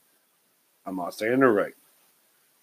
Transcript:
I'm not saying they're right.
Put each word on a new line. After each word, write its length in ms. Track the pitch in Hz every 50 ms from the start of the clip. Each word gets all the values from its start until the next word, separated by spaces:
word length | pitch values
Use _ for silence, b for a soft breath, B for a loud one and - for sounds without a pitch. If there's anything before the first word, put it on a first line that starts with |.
| _ _ _ _ _ _ _ _ _ _ _ _ _ _ _ _ _
I'm 80 | 98 95
not 200 | 92 87 90 92
saying 260 | - 107 113 123 131
they're 120 | 135 127 107
right. 220 | 98 87 76 - _ _ _ _ _ _ _ _ _ _ _ _ _ _ _ _ _